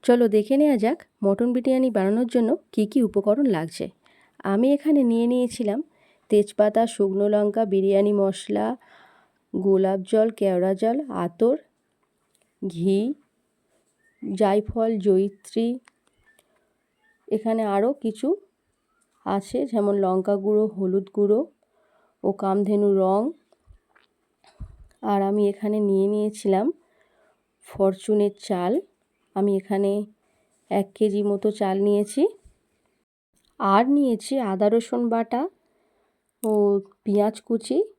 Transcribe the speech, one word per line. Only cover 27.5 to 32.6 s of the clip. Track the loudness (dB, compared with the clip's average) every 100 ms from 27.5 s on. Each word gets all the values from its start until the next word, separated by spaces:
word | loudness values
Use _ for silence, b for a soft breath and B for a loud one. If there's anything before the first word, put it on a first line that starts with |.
| _ -20
ফরচুনের | -2 -2 -2 -2 0 0 -2 -6
চাল। | -4 -2 -2 -6 _ _ _ _ -4
আমি | 0 -2
এখানে | -2 -2 0 -2 -6 _ _ _ _ _ _
এক | -4 -4 -2
কেজি | 0 0
মতো | -2 0 -2
চাল | -2 -2 0
নিয়েছি। | 2 0 0 0 -2 -2 _ _